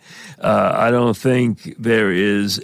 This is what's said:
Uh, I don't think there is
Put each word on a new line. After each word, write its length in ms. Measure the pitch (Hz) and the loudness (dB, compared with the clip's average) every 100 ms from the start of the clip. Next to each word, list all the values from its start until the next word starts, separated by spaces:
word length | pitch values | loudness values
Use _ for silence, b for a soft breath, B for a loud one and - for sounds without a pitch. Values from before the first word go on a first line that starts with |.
| B B B 143 | B B B -6
Uh, 340 | - 104 98 - | 0 2 2 0
I 140 | 117 | 2
don't 260 | 123 120 104 | 2 2 0
think 600 | 131 127 123 104 - - | 0 0 0 -2 -8 -8
there 340 | 113 113 101 | 0 2 2
is 480 | 90 104 101 101 - | 0 0 0 -2 -4